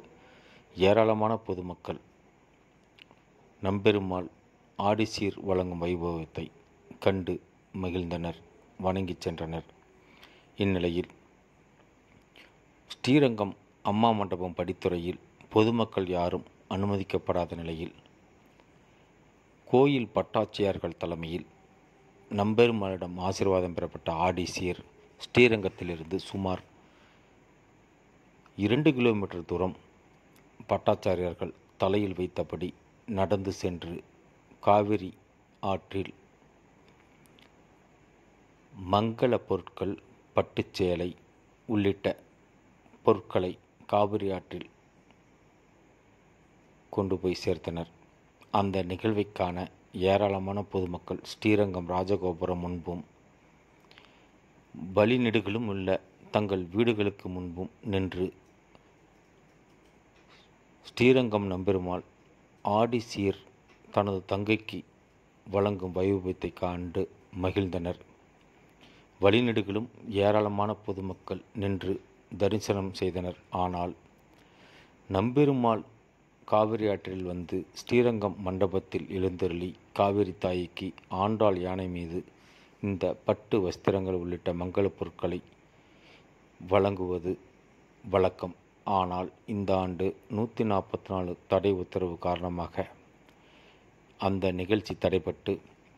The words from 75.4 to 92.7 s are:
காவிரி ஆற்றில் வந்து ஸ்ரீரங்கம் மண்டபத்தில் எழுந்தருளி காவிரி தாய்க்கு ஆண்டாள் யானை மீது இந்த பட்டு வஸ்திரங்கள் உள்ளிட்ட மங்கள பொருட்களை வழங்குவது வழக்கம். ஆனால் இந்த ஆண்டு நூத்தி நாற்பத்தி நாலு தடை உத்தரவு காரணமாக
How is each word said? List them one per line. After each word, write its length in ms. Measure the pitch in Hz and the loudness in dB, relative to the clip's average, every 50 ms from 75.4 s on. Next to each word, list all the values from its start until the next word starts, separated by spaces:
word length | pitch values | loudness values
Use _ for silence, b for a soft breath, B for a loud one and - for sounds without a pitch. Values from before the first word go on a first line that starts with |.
| 147 143 139 127 120 117 110 104 76 - - - _ _ _ _ _ _ _ _ _ - | 4 4 4 4 2 2 2 0 -2 -8 -18 -20 _ _ _ _ _ _ _ _ _ 0
காவிரி 380 | 107 107 110 107 113 107 107 104 | 2 2 4 2 0 0 0 0
ஆற்றில் 360 | 98 92 - 98 95 95 90 | 0 -2 -4 -8 -8 -8 -6
வந்து 340 | 90 90 90 85 - - 92 76 - - | -6 -6 -8 -6 -6 -6 -6 -6 -8 -14
ஸ்ரீரங்கம் 640 | - - - 113 120 120 120 117 107 104 101 82 98 | -16 -4 2 4 4 6 4 4 2 0 -2 -2 -4
மண்டபத்தில் 680 | 98 92 95 92 98 90 90 95 - - - 92 76 - | -4 -4 0 0 0 0 0 0 -4 -4 -6 -6 -6 -4
எழுந்தருளி 600 | 98 95 92 95 90 87 95 90 87 87 90 90 - - _ _ - | -2 -2 0 -2 0 -2 -2 -2 -2 -4 -6 -8 -8 -12 _ _ 0
காவிரி 420 | - 101 101 98 104 101 92 87 - | 2 2 4 4 2 0 0 -2 -4
தாய்க்கு 480 | - 92 90 90 87 - - - 95 90 - - - - | -2 -2 -2 -2 -4 -6 -8 -10 -10 -10 -10 -12 -12 -6
ஆண்டாள் 520 | 92 92 98 104 110 104 110 104 95 90 | -2 0 0 0 2 2 2 2 2 2
யானை 280 | 90 90 92 95 92 90 | -2 -4 -4 -4 -6 -6
மீது 320 | 90 87 87 82 85 90 - - - b b b b b b b b b - | -6 -6 -6 -6 -6 -8 -8 -10 -14 b b b b b b b b b -4
இந்த 220 | 101 98 90 - 90 - | -4 -2 -2 -2 -2 -4
பட்டு 420 | - - - 104 - - - - 107 | -2 0 0 0 0 -2 -2 0 0
வஸ்திரங்கள் 600 | 92 87 82 - - - 98 98 95 92 92 90 | 0 0 -4 -2 0 0 2 2 2 0 -2 -2
உள்ளிட்ட 300 | 87 90 87 85 - 92 87 | -2 -4 -6 -4 -4 -4 -2
மங்கள 340 | 87 90 92 87 101 98 92 | -2 -4 -4 0 0 0 0
பொருட்களை 500 | - - - 82 - - - 90 85 90 - - - _ _ _ b b b b b b b b b b b b b b _ _ _ - | 0 -4 -8 -10 -8 -6 -4 -4 -4 -4 -8 -12 -20 _ _ _ b b b b b b b b b b b b b b _ _ _ -16
வழங்குவது 720 | 82 90 95 101 98 101 101 90 92 90 90 87 80 90 92 - - - _ _ _ _ _ _ _ _ _ _ - | -2 2 4 4 4 4 2 0 -4 -4 -4 -4 -4 -4 -6 -6 -8 -18 _ _ _ _ _ _ _ _ _ _ -4
வழக்கம். 500 | - 92 95 92 92 - - 92 90 87 - _ _ _ _ - | 0 4 4 4 4 2 -2 -8 -10 -10 -12 _ _ _ _ -4
ஆனால் 420 | - 101 95 92 90 90 92 92 - - - _ | 0 2 2 2 0 -2 -4 -4 -6 -8 -14 _
இந்த 240 | - 107 101 98 92 95 92 | -6 -4 -2 0 2 2 2
ஆண்டு 280 | 92 90 90 85 92 95 - - - - | 2 0 -2 -2 -2 -2 -4 -6 -10 -8
நூத்தி 340 | 110 104 117 117 - - 117 | -4 -4 -4 -4 -2 -2 0
நாற்பத்தி 440 | 107 101 95 92 - - - - - | 2 2 0 0 -2 -6 -8 -6 -6
நாலு 240 | 98 92 90 87 87 - - - | -6 -4 -4 -4 -8 -8 -2 0
தடை 240 | 98 95 92 101 98 | 2 2 4 2 2
உத்தரவு 440 | 90 90 - - 95 92 87 85 82 | 0 -2 -4 -4 -4 -4 -4 -4 -4
காரணமாக 680 | - 90 87 85 90 90 87 87 85 85 | -4 -2 -2 -2 -4 -4 -4 -6 -6 -6